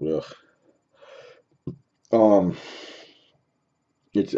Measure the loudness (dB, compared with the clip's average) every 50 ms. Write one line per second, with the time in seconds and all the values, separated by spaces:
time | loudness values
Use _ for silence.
0 | -6 -4 -4 -4 -6 -10 -20 -20 _ _ _ _ _ _ _ _ _ _ _ _
1 | -20 -20 -20 -20 -20 -20 -20 _ _ _ _ _ _ -16 -16 -16 _ _ _ _
2 | _ _ 2 4 6 6 6 6 4 2 -4 -6 -14 -18 -18 -18 -18 -20 -20 -20
3 | -20 -20 _ _ _ _ _ _ _ _ _ _ _ _ _ _ _ _ _ _
4 | _ _ _ -4 -4 -2 -4